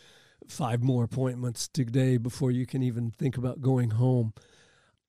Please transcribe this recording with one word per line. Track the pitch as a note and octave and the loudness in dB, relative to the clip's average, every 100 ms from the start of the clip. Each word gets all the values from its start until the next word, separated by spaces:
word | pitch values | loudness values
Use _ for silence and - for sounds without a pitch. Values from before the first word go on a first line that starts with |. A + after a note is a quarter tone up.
| - - _ _ - | -20 -20 _ _ -18
five | - A#2+ A#2+ | -6 -2 0
more | C3 B2 | 2 2
appointments | A#2 C3 C3 B2 B2 A2+ - | 0 0 -2 -2 -6 -6 -6
today | D3+ A#2 C3 C3 B2 | -2 0 2 4 2
before | A#2+ - B2+ | 0 -2 0
you | B2 B2 | 0 -2
can | C3+ | -2
even | B2+ A#2 A#2 | -2 -2 -6
think | - C#3 B2 | -2 -4 -2
about | B2 C#3+ | -4 -2
going | C3 C3 A#2 | 2 2 2
home. | A2 B2+ B2+ A2 - _ _ _ _ _ _ | 2 2 2 0 -6 _ _ _ _ _ _